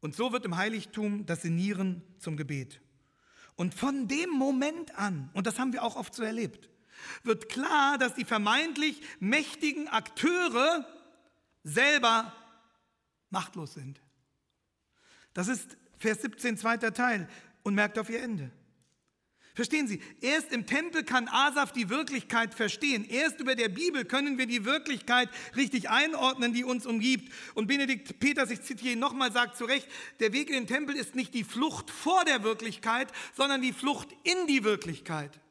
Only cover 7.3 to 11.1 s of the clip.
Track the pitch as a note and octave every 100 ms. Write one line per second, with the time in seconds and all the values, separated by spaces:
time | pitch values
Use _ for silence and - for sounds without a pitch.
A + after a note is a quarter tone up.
7.3 | A3 - - D4 D#4+ C#4 C#4+ B3 B3+ A3+
8.3 | A3 G#3 B3 D#4+ C#4+ D4+ - - - F#3+
9.3 | C#4 D4+ - D4+ D4 D4+ A3 - - D#4
10.3 | F4 F4 A#3+ C#4+ E4 B3+ - -